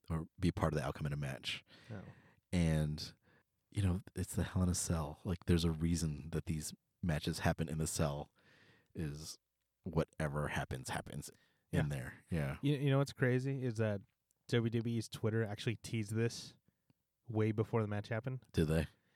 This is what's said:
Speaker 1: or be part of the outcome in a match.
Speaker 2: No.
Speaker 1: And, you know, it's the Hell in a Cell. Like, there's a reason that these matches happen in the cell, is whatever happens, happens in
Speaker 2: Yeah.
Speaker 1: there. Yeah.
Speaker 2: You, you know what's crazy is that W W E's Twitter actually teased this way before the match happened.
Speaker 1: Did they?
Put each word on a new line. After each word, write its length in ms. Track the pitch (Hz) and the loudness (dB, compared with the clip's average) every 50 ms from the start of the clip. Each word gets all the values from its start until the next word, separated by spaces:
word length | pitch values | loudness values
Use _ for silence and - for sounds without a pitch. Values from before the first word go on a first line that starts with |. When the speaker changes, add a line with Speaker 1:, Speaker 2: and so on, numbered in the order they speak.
| _ - | _ -4
Speaker 1:
or 160 | 82 80 80 - _ - | -4 -4 -4 -6 _ 0
be 120 | 87 85 | 0 2
part 220 | - - 82 78 73 | 2 2 2 2 2
of 60 | 76 | 2
the 60 | 64 | 0
outcome 200 | 71 - - 76 | -2 -2 -2 -4
in 60 | 71 73 | -2 -2
a 40 | |
match. 460 | 73 71 67 67 - - - - - - _ - - - - | -2 -4 -4 -6 -6 -8 -8 -8 -8 -10 _ -20 -20 -16 -14
Speaker 2:
No. 80 | 110 95 - - - - - - _ _ _ _ | -14 -14 -14 -16 -18 -20 -20 -20 _ _ _ _
Speaker 1:
And, 600 | 92 87 85 80 78 78 76 76 76 76 - - - _ _ _ _ _ _ _ _ _ _ _ | 2 4 4 6 4 4 2 2 0 -4 -6 -10 -12 _ _ _ _ _ _ _ _ _ _ _
you 100 | - 104 98 | 0 2 4
know, 180 | 92 87 98 - - - | 4 2 2 -2 -6 -6
it's 180 | 92 90 - - | -6 -6 -4 -2
the 80 | 95 82 | -2 -2
Hell 200 | - - 92 90 | 0 2 2 4
in 60 | 90 | 4
a 60 | 87 | 2
Cell. 440 | - - - 85 80 76 69 78 - - | 2 0 0 0 0 0 -4 -6 -6 -4
Like, 220 | - 87 - - | -4 -4 0 4
there's 200 | - 87 82 85 | 4 4 6 4
a 60 | 82 | 2
reason 560 | 80 78 82 85 87 78 82 78 73 69 69 82 | 2 2 2 2 2 2 0 0 -2 -4 -6 -4
that 140 | 82 78 - | -4 -2 -2
these 280 | - 80 78 76 - - - _ _ _ _ - | -2 -2 -4 -4 -8 -10 -14 _ _ _ _ -2
matches 360 | 87 78 76 - 85 80 - | 0 0 0 0 -2 -2 0
happen 280 | - 85 80 - 82 67 | 2 0 2 0 -2 -2
in 80 | 80 78 | -2 -2
the 80 | 78 | -2
cell, 420 | - - - 82 73 71 73 73 - _ _ _ _ - - - - - _ _ _ - | 0 0 0 0 0 0 -4 -8 -10 _ _ _ _ -20 -20 -20 -20 -20 _ _ _ -8
is 420 | - - - 73 76 80 - - - _ _ _ _ _ _ _ _ - | -6 -6 -6 -6 -8 -10 -12 -14 -16 _ _ _ _ _ _ _ _ -10
whatever 640 | 92 - 80 76 - _ - 80 73 69 73 73 69 | -4 0 0 -2 -2 _ -2 -2 -2 0 0 -2 0
happens, 400 | - 71 69 - 67 65 65 - | -2 -2 -2 -4 -6 -6 -6 -6
happens 400 | - - - - - - - - - _ _ _ _ _ _ _ | -6 -6 -6 -6 -8 -10 -10 -12 -14 _ _ _ _ _ _ _
in 80 | - 82 | 0 0
Speaker 2:
Yeah. 60 | 78 71 71 | 0 0 -2
Speaker 1:
there. 180 | 65 62 65 - - - - | -4 -6 -8 -12 -12 -8 -4
Yeah. 240 | 92 80 71 67 73 - | -2 -2 -2 -2 -4 -2
Speaker 2:
You, 140 | - 143 147 | 0 0 2
you 120 | 127 147 139 | 2 2 4
know 80 | 135 | 4
what's 160 | 139 139 - - | 4 2 0 0
crazy 500 | - 131 123 123 127 131 139 135 131 127 | 0 2 2 2 2 0 -2 -4 -2 -2
is 120 | 123 110 | -2 0
that 260 | 110 110 107 104 98 - _ _ _ _ _ _ _ _ | 0 0 0 0 -2 -6 _ _ _ _ _ _ _ _
W 220 | - 127 117 113 120 | 0 2 2 2 2
W 260 | 113 117 110 120 117 | 2 0 0 0 -2
E's 100 | 113 104 | -2 -4
Twitter 380 | - - - - 107 110 113 113 | -4 -4 -2 0 0 2 2 0
actually 300 | 101 104 - - 123 104 - - | 0 -4 -4 -2 -4 -4 -4 -4
teased 320 | - 120 113 104 101 110 | -4 -4 -2 -2 0 0
this 400 | 113 117 117 - - - - - _ _ _ _ _ _ _ _ _ _ _ _ _ _ - | 2 2 0 0 -4 -12 -14 -18 _ _ _ _ _ _ _ _ _ _ _ _ _ _ -2
way 220 | 107 107 107 110 | 0 2 2 4
before 300 | 107 110 107 - - 113 107 | 4 2 2 2 2 0 0
the 40 | |
match 200 | 104 104 104 - - | 0 -2 -4 -4 -4
happened. 300 | 117 110 - 127 131 127 - _ - | -4 -4 -4 -4 -6 -8 -10 _ 2
Speaker 1:
Did 140 | 87 80 76 | 2 4 4
they? 180 | 78 82 80 - - _ _ _ _ | 4 2 2 0 -4 _ _ _ _